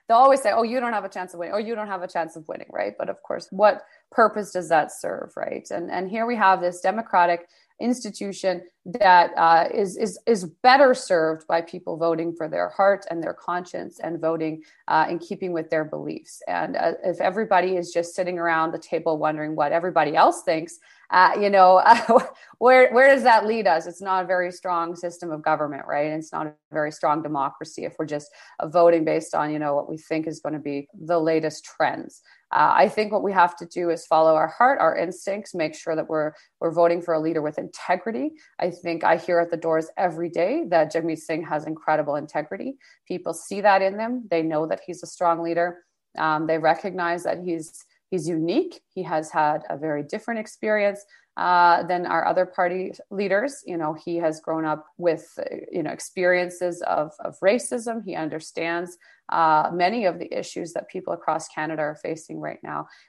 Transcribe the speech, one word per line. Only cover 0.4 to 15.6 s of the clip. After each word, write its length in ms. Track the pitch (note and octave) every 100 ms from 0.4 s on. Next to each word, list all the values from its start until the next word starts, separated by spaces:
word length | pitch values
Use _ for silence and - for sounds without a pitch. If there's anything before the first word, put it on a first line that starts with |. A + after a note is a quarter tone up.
say, 100 | G#3+
"Oh, 120 | A3+
you 160 | A3+ B3+
don't 140 | A#3+
have 120 | G#3 F#3+
a 40 |
chance 240 | G3 F#3
of 60 | F3
winning," 140 | E3+
or, 60 | G#3
"You 160 | A3 A3
don't 120 | G#3
have 140 | F#3
a 60 | F3+
chance 280 | E3+ E3 E3
of 120 | D3+
winning," 220 | - -
right? 240 | - G2+ -
But 120 | -
of 120 | -
course, 260 | - - -
what 340 | F#3+ G#3 - - _ _
purpose 400 | - G#3+ G#3+ F#3
does 180 | F#3 D#3+
that 220 | D#3+ -
serve, 400 | - - - - -
right? 320 | - - -
And, 220 | - F3
and 180 | G3+ F#3
here 160 | A3 A#3
we 100 | A3+
have 240 | F#3+ F3+
this 200 | F3 F3
democratic 680 | F#3 G#3 - F#3 F3 E3+ - _ _ _
institution 840 | A#3 B3 G#3 - G3+ F#3 F#3+ F3+ - _ F#3
that, 460 | A#3 G3 F3+ E3 -
uh, 320 | E3 E3 -
is, 240 | - G3 -
is, 200 | G#3+ - -
is 200 | G#3+ F3
better 480 | _ B3 C4+ C4+
served 520 | B3+ - F3 D#3+ D#3+ -
by 120 | E3
people 380 | E3 F3+ F3 D#3+
voting 360 | E3 E3 E3+
for 140 | E3 D#3+
their 220 | E3+ F3+
heart 360 | - G3 G3 -
and 120 | E3+
their 120 | E3
conscience 680 | - - F3+ F3+ - - -
and 220 | E3+ E3
voting, 420 | D#3+ E3 D#3+ D#3 - _ -
uh, 200 | D#3+ D#3+
in 100 | E3+
keeping 320 | E3+ F#3+ F#3
with 180 | E3